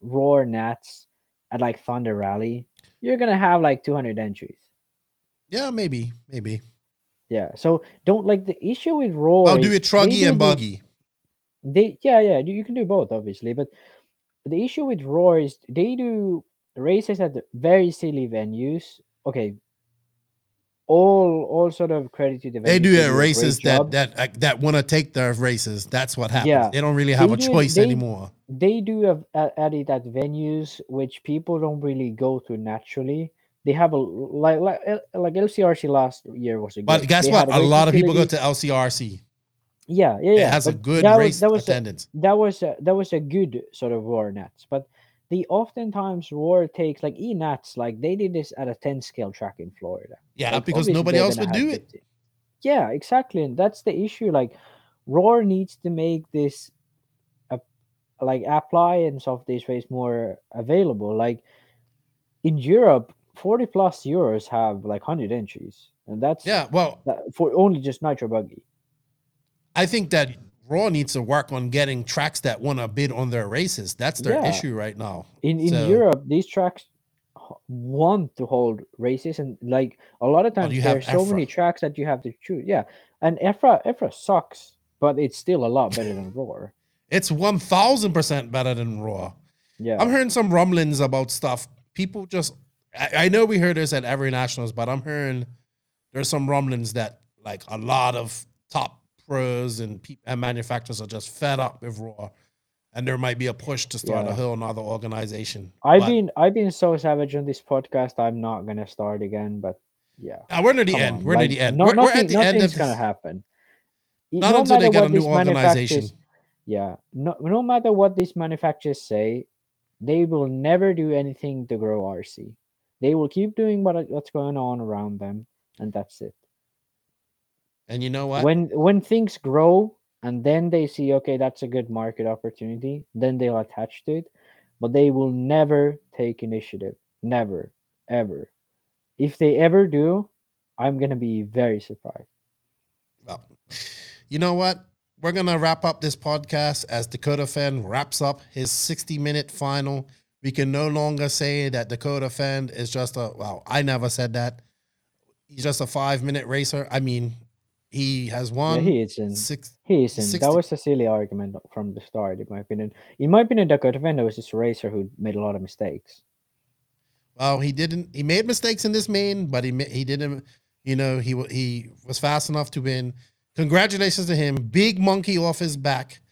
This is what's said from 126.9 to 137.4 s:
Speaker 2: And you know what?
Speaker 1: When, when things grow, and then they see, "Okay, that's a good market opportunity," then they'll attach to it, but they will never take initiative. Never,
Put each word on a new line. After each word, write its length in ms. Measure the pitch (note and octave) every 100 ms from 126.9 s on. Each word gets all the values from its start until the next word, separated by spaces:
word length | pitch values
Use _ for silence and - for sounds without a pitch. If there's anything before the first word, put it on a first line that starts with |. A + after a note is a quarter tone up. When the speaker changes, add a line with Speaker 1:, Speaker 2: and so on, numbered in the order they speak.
| _ _ _ _ _ _ _ _ _ -
Speaker 2:
And 120 | A#2+
you 80 | B2+
know 180 | C3+ C#3
what? 180 | C3+ D3
Speaker 1:
When, 240 | E3 E3
when 320 | D3+ E3 G3+
things 360 | - A3+ A3 -
grow, 560 | C3+ C#3+ D#3+ F#3 G#3+ - _ _
and 180 | A#2+ B2
then 280 | B2+ D#3+ E3+
they 180 | E3 D3
see, 240 | - C#3
"Okay, 240 | C3+ C3+ C3
that's 280 | C3 -
a 40 | B2+
good 220 | B2 A#2
market 360 | A2+ A2+ A2+ A2+
opportunity," 800 | A2 A#2 - A2+ A2+ C3 D3 -
then 240 | A#2 B2+ B2+
they'll 200 | B2 A2+
attach 480 | A2 - A2 - -
to 80 | D#3
it, 120 | E3+ _ _ _ _ _
but 140 | A#2
they 180 | C#3 C#3+
will 200 | C3+ C3+
never 680 | B2+ B2+ D3+ D3+ D3 C#3+ D3 _ -
take 280 | A#2+ A#2
initiative. 520 | A2+ A2 - G2 G2 - _ _
Never, 520 | A#2 B2